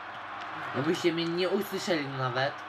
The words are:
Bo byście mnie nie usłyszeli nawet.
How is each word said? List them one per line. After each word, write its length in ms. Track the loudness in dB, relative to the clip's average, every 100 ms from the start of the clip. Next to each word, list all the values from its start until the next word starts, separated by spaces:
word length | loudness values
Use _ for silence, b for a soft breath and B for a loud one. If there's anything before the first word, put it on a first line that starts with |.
| -10 -10 -10 -10 -8 -8 -4 0
Bo 60 |
byście 320 | 2 4 4
mnie 120 | 2 2
nie 240 | 2 2
usłyszeli 580 | 2 0 -2 0 0 0
nawet. 460 | -2 0 2 0 -2